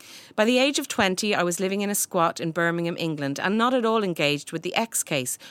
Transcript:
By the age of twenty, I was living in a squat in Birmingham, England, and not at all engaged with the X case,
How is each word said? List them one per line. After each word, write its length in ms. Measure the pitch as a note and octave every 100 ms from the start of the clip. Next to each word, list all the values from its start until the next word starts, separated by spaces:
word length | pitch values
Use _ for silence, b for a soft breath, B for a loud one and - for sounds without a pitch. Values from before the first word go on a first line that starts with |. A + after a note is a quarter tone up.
| B B B -
By 100 | G#3+
the 140 | B3
age 180 | C4+ D4
of 100 | C#4
twenty, 460 | - G3 F#3 G#3+
I 80 | G#3
was 180 | F3 E3+
living 220 | F#3+ G3
in 80 | G3+
a 60 | G3+
squat 440 | - F#3 E3 -
in 120 | E3
Birmingham, 440 | D#3+ E3+ E3+ E3+ E3+
England, 400 | E3 D3+ C#3 C#3
and 180 | F3+ G#3+
not 160 | A#3+
at 120 | B3+ A3+
all 180 | A3+
engaged 480 | G3 E3 D3 D3 -
with 100 | E3
the 140 | E3+ -
X 260 | A3+ -
case, 380 | - D3 B2+ - B